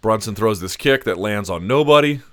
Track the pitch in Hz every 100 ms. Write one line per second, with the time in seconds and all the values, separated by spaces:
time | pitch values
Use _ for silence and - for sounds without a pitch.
0 | 110 110 113 98 110 101 90 - 139 135
1 | 120 90 104 104 95 87 92 135 147 147
2 | 147 143 -